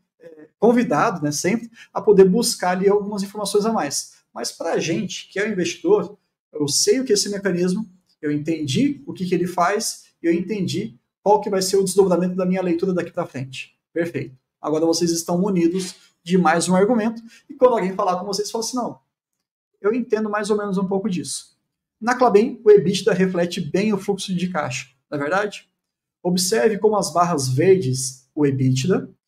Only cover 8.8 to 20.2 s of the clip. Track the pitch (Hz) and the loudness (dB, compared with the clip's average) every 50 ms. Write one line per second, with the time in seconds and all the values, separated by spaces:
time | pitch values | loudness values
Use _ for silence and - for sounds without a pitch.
8.8 | 269 294 277 - - - 165 - 190 180 185 170 175 175 - - 175 180 202 226 | 0 0 -2 -4 -10 -12 -10 -8 -4 -2 0 0 -2 -2 -2 0 0 0 0 -2
9.8 | 226 - - - - _ _ _ - 165 175 196 190 180 220 208 175 135 127 170 | -4 -6 -8 -10 -16 _ _ _ -2 0 0 0 -2 -4 -4 -4 -4 -4 -4 -6
10.8 | 220 226 - _ _ _ _ _ _ 196 208 202 - 226 196 190 185 - - 196 | -6 -8 -12 _ _ _ _ _ _ 2 2 2 2 0 -2 -2 -2 0 0 0
11.8 | 196 190 - 196 196 190 180 170 180 180 180 185 185 180 185 190 180 175 170 170 | 0 2 2 2 4 4 4 2 0 -2 -2 -2 -2 0 0 0 0 0 -2 0
12.8 | 190 185 180 175 165 175 - 180 165 - - 135 131 131 131 - - - _ _ | 0 -2 -2 -2 -4 -4 -6 -6 -6 -6 -8 -10 -10 -10 -12 -14 -16 -16 _ _
13.8 | _ _ _ 165 170 165 - 135 135 131 - _ _ _ _ _ - 151 151 156 | _ _ _ -4 -4 -4 -6 -8 -10 -10 -12 _ _ _ _ _ -6 -4 0 2
14.8 | 165 165 165 165 175 165 170 165 - - 175 175 185 208 196 175 165 165 175 190 | 2 2 2 2 2 0 0 -2 -2 -2 0 0 0 0 2 2 2 2 2 0
15.8 | 180 - - - _ _ _ _ _ 165 180 185 175 160 165 170 165 170 185 185 | -4 -6 -10 -16 _ _ _ _ _ 0 2 2 4 4 2 2 2 2 2 4
16.8 | 196 208 247 226 208 233 226 - - - - - _ - - - 262 247 240 220 | 4 4 2 2 0 -2 -4 -6 -12 -18 -20 -20 _ -20 0 4 4 4 4 2
17.8 | 180 185 190 196 208 185 180 180 190 202 196 196 208 - - 226 220 - - 254 | 0 -2 -2 -2 -2 -2 -2 -2 -4 -6 -6 -6 -6 -4 -6 -6 -6 -4 -4 -4
18.8 | 233 175 131 - _ _ _ _ _ _ _ _ _ _ _ _ _ _ _ _ | -6 -6 -8 -12 _ _ _ _ _ _ _ _ _ _ _ _ _ _ _ _
19.8 | - 202 226 262 233 - - 208 | -4 -2 -2 -2 -2 -2 -2 -2